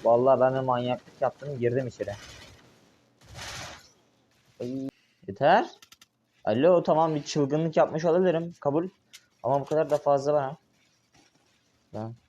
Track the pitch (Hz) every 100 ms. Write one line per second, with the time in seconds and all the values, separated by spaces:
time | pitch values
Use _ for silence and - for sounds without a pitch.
0 | 113 120 127 127 131 131 131 123 123 123
1 | - - 127 - 143 135 120 123 127 -
2 | 101 107 - - - - _ _ _ _
3 | _ _ - - - - - - _ _
4 | _ _ _ _ _ _ 123 131 135 _
5 | _ _ - 98 143 202 349 - - -
6 | _ _ _ _ - 113 160 175 185 156
7 | 165 151 143 151 139 151 165 160 156 160
8 | 165 170 185 160 170 - 143 147 185 _
9 | _ - _ _ 120 139 135 151 156 147
10 | 143 139 139 147 135 160 _ _ _ _
11 | _ _ _ _ _ _ _ _ _ 107
12 | 110 117